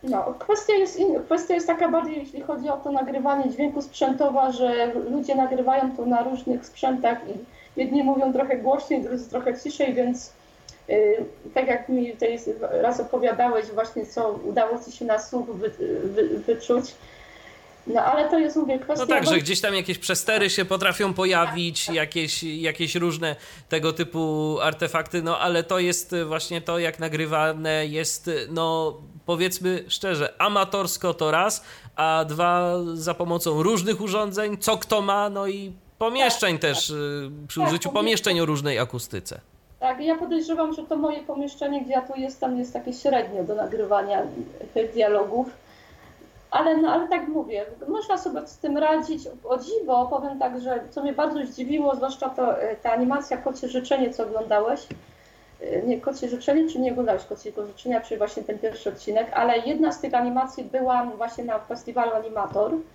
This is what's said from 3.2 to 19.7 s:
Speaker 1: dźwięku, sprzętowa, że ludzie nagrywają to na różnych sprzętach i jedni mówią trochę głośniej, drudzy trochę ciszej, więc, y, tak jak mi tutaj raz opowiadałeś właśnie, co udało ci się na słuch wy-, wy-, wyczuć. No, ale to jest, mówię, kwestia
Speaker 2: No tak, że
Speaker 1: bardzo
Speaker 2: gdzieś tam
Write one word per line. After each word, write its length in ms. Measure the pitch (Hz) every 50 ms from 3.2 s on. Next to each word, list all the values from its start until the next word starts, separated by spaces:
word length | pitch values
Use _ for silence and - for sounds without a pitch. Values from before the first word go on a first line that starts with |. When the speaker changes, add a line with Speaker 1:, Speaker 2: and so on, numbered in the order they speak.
| 247 285 277 269 262 254
Speaker 1:
dźwięku, 320 | - - 294 294 - 285 277
sprzętowa, 720 | - - - 294 262 262 269 302 277 254 277 262 262 254
że 400 | 240 254 247 240 240 233 240 233 - - -
ludzie 240 | 262 294 269 - 277
nagrywają 600 | 262 262 254 262 254 254 254 262 277 262 262 262
to 100 | - 233
na 160 | 247 240 233 240
różnych 440 | 254 262 254 - - 247 247 -
sprzętach 520 | - - - - 262 262 254 254 233 240 233 - 185
i 40 | 202 190 233 - - - - - - -
jedni 240 | - - 262 285 277
mówią 280 | 262 269 262 277 262 254
trochę 240 | 254 277 269 269
głośniej, 460 | 247 220 254 277 294 - - 320 - -
drudzy 280 | 247 254 247 247 -
trochę 300 | - 254 247 254 240 -
ciszej, 340 | - 294 294 - 294 262 -
więc, 380 | 247 247 247 247 - - - - - - - - - - - - - - -
y, 340 | 202 208 214 214 208 226 - - - - - - -
tak 120 | 262 262
jak 220 | 262 240 240 - -
mi 240 | 254 254 240 233 226
tutaj 260 | - 233 226 233 233 - - 220 226
raz 400 | 233 220 - 170 - 240 247 247
opowiadałeś 680 | 247 - - 254 226 233 220 - 247 247 233 220 214
właśnie, 400 | 214 214 214 226 226 - 240 214
co 240 | - - 240 226 220 208
udało 460 | 190 - - 202 240 220 220 233 240 -
ci 80 | - -
się 120 | - 240
na 140 | 233 214 214
słuch 280 | 214 - - 247 226
wy-, 240 | 233 220 180 202 214 - - - - - - -
wy-, 340 | 190 202 208 220 330 - 208
wyczuć. 560 | - - 233 226 - - 247 240 254 - - - - - - - - - - - - - - - - - - - -
No, 140 | - 226 233
ale 280 | - - 262 302 302 302
to 100 | 339 330
jest, 180 | 311 294 -
mówię, 220 | 311 285 269 262 262
kwestia 260 | - - 294 294 254
Speaker 2:
No 20 |
tak, 180 | 254 - 240 -
że 60 | -
Speaker 1:
bardzo 140 | 330 175 143
Speaker 2:
gdzieś 160 | 151 190 -
tam 140 | - 208